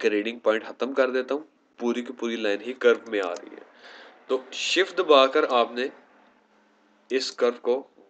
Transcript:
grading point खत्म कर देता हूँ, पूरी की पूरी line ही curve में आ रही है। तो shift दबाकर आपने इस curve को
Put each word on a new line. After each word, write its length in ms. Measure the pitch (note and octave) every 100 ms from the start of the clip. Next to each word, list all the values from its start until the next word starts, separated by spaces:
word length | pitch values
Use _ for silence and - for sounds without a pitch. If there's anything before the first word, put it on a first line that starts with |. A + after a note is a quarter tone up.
grading 380 | A2+ G#2 A2 A#2+
point 240 | A2+ A2
खत्म 300 | - - A#2+
कर 180 | C#3 B2+
देता 240 | B2+ B2 C#3+
हूँ, 120 | D#3 _ _ -
पूरी 220 | A#2+ A#2
की 120 | A#2+
पूरी 240 | B2 A#2 A2+
line 240 | G#2 G2+
ही 120 | A#2 B2+
curve 360 | A#2+ A2+ A2+
में 80 | G#2
आ 100 | F2+
रही 180 | F2 -
है। 160 | - - - - - - - -
तो 140 | C3 -
shift 440 | - - E3 F#3+ F#3
दबाकर 480 | E3 C#3 C3 D3+ D3
आपने 360 | B2 A#2 A#2+ C#3 - _ _ _ _ _ _ _ _ _ _ -
इस 200 | C3 -
curve 240 | - A#2+ A#2+
को 160 | A#2+ C3 - _